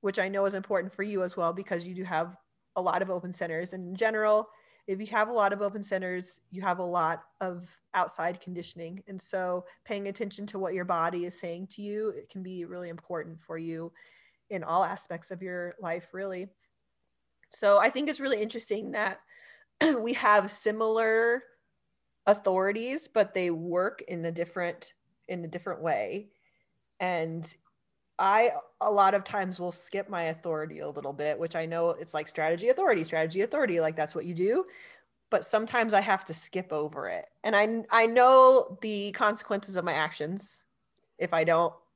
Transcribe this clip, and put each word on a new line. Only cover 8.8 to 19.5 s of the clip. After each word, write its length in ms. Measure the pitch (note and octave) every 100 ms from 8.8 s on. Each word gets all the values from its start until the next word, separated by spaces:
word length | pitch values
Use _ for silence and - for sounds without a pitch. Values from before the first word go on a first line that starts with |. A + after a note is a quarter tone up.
| E3 F#3 F#3+
And 140 | F#3+
so 440 | - F#3+ F3+ F3+ F3+ -
paying 240 | - G3+ G3+
attention 380 | G3 G#3 G3 G3+
to 100 | G3+
what 160 | F#3+
your 100 | F#3
body 400 | F3+ F3 E3 F3
is 140 | F3 F3
saying 300 | F3 E3+ F#3+
to 140 | -
you, 260 | G#3 G#3 A3
it 200 | C#3+ -
can 140 | F#3+
be 220 | F#3 F#3
really 240 | E3+ F3+ F3
important 520 | E3+ - E3+ D#3 E3
for 160 | _ E3
you 360 | E3 E3 E3 _ - _ _ _ _
in 120 | G3
all 220 | D#3+ E3+
aspects 460 | F3+ F#3 - E3+ -
of 100 | F3+
your 320 | F#3 F3+ F3 -
life, 280 | F3+ E3+ E3+
really. 360 | F#3 G3 F#3 F#3+ _ _ _ _ _ _ _ _ _ _
So 300 | - G#3 G3+
I 100 | A3
think 220 | C4+ D4
it's 100 | D4+
really 220 | C4+ A3
interesting 480 | G#3+ A#3 - G#3 A3
that 280 | A3 G#3 F#3+ _ - -